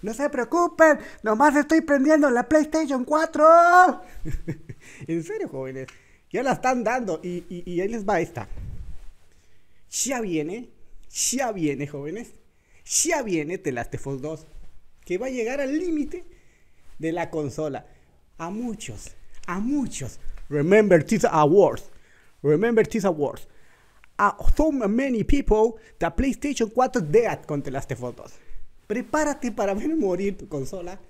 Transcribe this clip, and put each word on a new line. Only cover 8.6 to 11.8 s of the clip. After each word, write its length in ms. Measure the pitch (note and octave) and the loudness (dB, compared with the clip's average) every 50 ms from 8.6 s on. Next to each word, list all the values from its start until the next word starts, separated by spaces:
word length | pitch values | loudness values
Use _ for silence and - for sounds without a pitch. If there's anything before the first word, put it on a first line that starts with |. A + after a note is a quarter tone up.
| - - - - - - - - - - - - - - - - _ - - - - - - - - - | -10 -10 -10 -10 -10 -8 -10 -10 -10 -12 -16 -18 -20 -20 -20 -20 _ -20 -20 -20 -20 -20 -20 -20 -20 -12
Ya 300 | - - - A#3+ C#4 B3 | -8 -6 -6 -4 -4 -4
viene, 480 | A3+ G3 E3+ D#3 D3 D#3 F#3 A#3 B3 - - - - - - - - - | -4 -4 -4 -4 -4 -4 -8 -10 -12 -16 -18 -20 -20 -18 -16 -16 -16 -14
ya 420 | - - - - - C4 C#4 A#3+ A3 | -8 -4 -4 -2 -2 -2 -4 -4 -4
viene, 340 | F#3+ D#3+ D3 C#3 B2 | -2 -2 -2 -2 -4